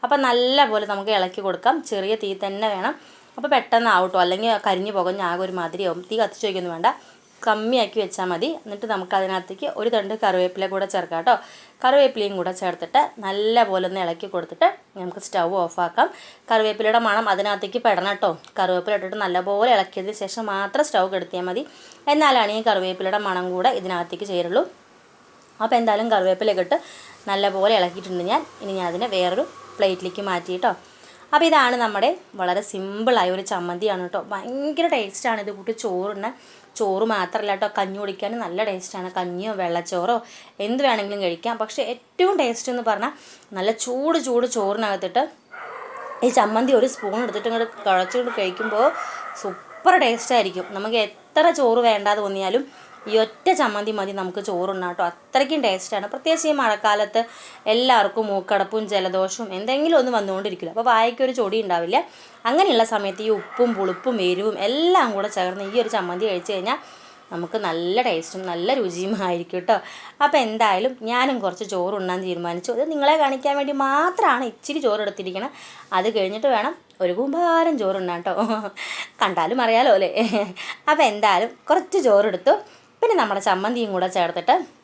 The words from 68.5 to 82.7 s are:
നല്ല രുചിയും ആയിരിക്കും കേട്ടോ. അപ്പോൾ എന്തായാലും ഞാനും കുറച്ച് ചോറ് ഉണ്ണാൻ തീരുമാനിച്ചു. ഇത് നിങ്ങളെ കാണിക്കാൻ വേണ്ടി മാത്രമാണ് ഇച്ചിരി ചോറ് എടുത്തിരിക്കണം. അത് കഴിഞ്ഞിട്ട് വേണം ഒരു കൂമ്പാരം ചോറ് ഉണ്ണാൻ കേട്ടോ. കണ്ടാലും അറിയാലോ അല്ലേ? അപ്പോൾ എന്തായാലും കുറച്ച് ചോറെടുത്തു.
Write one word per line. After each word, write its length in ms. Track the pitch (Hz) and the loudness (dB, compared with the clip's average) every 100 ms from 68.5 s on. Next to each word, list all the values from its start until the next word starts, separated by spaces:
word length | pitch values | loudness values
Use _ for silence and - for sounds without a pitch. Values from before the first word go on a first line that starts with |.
നല്ല 240 | 170 185 269 | -4 0 0
രുചിയും 320 | 196 170 190 214 190 | 0 -4 -4 -2 -2
ആയിരിക്കും 340 | 175 170 180 | -4 -4 -8
കേട്ടോ. 160 | 175 208 - - - - | 0 0 0 -16 -18 0
അപ്പോൾ 140 | 294 294 233 | 2 2 0
എന്തായാലും 460 | 220 220 190 240 254 220 | 2 2 2 0 -4 -4
ഞാനും 280 | 247 269 254 | 0 0 0
കുറച്ച് 220 | 196 180 202 | -2 -4 -6
ചോറ് 220 | 190 180 202 | -2 -2 -2
ഉണ്ണാൻ 180 | 185 180 185 | -2 -4 -4
തീരുമാനിച്ചു. 460 | 175 175 175 180 233 | -4 -4 -6 -4 -2
ഇത് 120 | 302 | -2
നിങ്ങളെ 200 | 302 277 311 | 2 4 4
കാണിക്കാൻ 320 | 277 269 277 285 | 2 2 0 0
വേണ്ടി 140 | 277 277 | -2 0
മാത്രമാണ് 640 | 269 277 339 359 415 247 254 | 2 2 2 2 2 4 0
ഇച്ചിരി 300 | 220 - 294 262 | -8 -6 -2 0
ചോറ് 180 | 208 208 | 0 -2
എടുത്തിരിക്കണം. 460 | 196 190 190 240 - - - - 190 | -4 -8 -6 -8 -10 -18 -20 -2 0
അത് 100 | 202 220 | 2 0
കഴിഞ്ഞിട്ട് 340 | 190 208 277 233 | 0 0 2 2
വേണം 180 | 240 339 _ - | 0 -4 _ -4
ഒരു 100 | 180 180 | -2 0
കൂമ്പാരം 560 | 277 311 349 330 330 294 | -2 0 2 4 4 2
ചോറ് 180 | 196 190 | 0 0
ഉണ്ണാൻ 200 | 185 170 185 | -2 -4 -2
കേട്ടോ. 200 | 180 220 214 208 - - - - - | -2 0 -2 -4 -8 -8 -8 -10 -2
കണ്ടാലും 380 | 202 180 165 247 233 | 0 2 0 2 4
അറിയാലോ 260 | 226 269 196 | 4 6 6
അല്ലേ? 120 | 190 - 226 214 202 185 - - - | 4 0 0 0 -2 -6 -12 -6 0
അപ്പോൾ 140 | 302 269 | 4 4
എന്തായാലും 400 | 208 214 185 233 - - | 4 2 4 0 -6 0
കുറച്ച് 300 | 339 - 392 262 | 0 2 2 4
ചോറെടുത്തു. 460 | 202 214 180 262 403 - | 6 4 2 2 2 0